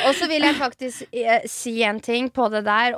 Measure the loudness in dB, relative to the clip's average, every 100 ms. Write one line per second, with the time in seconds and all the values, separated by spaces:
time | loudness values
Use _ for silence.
0 | 2 2 0 2 2 2 -2 -4 -10 -10
1 | -10 -4 2 2 0 -8 -6 0 0 0
2 | -2 -2 -2 0 0 0 0 2 2